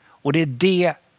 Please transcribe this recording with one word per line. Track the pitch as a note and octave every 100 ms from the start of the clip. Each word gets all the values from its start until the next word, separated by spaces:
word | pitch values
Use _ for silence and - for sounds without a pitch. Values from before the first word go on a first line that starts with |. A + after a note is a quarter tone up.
| _
Och | _ C#3+
det | D3+
är | D#3+
det | A#2+ F#3 F3+ F3 D3 _